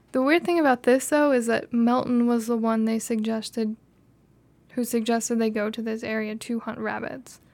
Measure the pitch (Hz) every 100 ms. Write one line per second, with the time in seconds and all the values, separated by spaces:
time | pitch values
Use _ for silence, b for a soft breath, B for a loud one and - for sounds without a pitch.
0 | _ 262 262 330 339 349 294 247 - 262
1 | - 294 294 254 233 226 - 240 233 247
2 | - 247 240 240 226 233 226 226 220 220
3 | - 226 214 220 220 - 220 220 _ _
4 | _ _ _ _ _ _ _ - 233 233
5 | 220 233 220 233 226 214 208 220 226 220
6 | 233 220 214 220 - 233 226 220 214 214
7 | - 262 247 - b